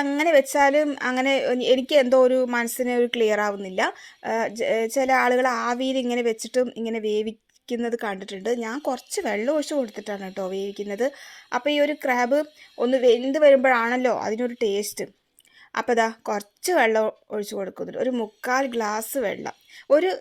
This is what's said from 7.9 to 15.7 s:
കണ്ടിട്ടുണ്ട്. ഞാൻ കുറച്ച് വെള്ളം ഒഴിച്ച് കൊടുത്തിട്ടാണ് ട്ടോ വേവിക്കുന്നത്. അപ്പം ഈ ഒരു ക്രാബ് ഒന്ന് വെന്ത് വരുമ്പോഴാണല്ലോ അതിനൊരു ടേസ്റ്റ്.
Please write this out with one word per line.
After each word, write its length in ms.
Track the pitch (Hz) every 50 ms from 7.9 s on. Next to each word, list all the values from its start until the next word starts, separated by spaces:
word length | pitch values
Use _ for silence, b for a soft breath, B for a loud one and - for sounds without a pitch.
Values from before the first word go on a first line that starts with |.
| 226 233 -
കണ്ടിട്ടുണ്ട്. 460 | 214 196 190 196 - 202 190 190 220 240 240 226
ഞാൻ 120 | 220 226 285 -
കുറച്ച് 340 | 302 254 247 - - - 427 359 233
വെള്ളം 240 | 208 202 220 254 311
ഒഴിച്ച് 180 | 311 285 - 311 285
കൊടുത്തിട്ടാണ് 520 | 254 208 - - 208 - 208 196 196 190 190
ട്ടോ 100 | - 196 185 190
വേവിക്കുന്നത്. 520 | 196 196 202 202 - 202 202 202 202 233 277 285 B B B B B B B -
അപ്പം 140 | 247 - 294 294
ഈ 20 | 294 285
ഒരു 100 | 294 302 294 -
ക്രാബ് 340 | 277 247 247 247 240 269 294 302 302 B B B B B - 226
ഒന്ന് 140 | 247 262 262 240
വെന്ത് 320 | 254 226 240 247 269 269 311 302
വരുമ്പോഴാണല്ലോ 680 | 285 277 269 254 269 254 233 226 233 247 254 254 247 214 - -
അതിനൊരു 300 | - 214 220 247 240 240 - 240
ടേസ്റ്റ്. 420 | 208 196 202 214 - - - 202 - - _ _ _ _ _ b b b b b b